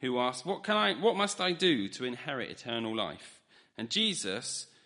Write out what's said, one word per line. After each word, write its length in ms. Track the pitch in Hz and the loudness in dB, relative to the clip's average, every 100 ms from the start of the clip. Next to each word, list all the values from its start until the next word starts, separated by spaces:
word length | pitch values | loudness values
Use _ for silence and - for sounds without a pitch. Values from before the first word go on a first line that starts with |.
who 180 | 127 123 | -2 2
asked, 260 | 123 127 170 | 0 0 -4
"What 180 | 196 | -4
can 140 | - 214 | 0 2
I, 160 | 208 | 2
what 240 | 190 202 196 | 4 4 4
must 240 | 202 - | 2 2
I 100 | 185 | 0
do 360 | 170 185 139 98 | 4 4 4 2
to 160 | - 127 | -2 -4
inherit 440 | 123 - 135 107 | -4 -6 -4 -6
eternal 460 | - 123 117 113 110 | -8 -4 -2 -2 0
life?" 460 | 95 80 - - _ - _ - | -2 -4 -14 -20 _ -20 _ -8
And 120 | 117 | -2
Jesus, 800 | 202 220 165 98 98 - - - - | 0 2 0 -2 -4 -4 -8 -10 -18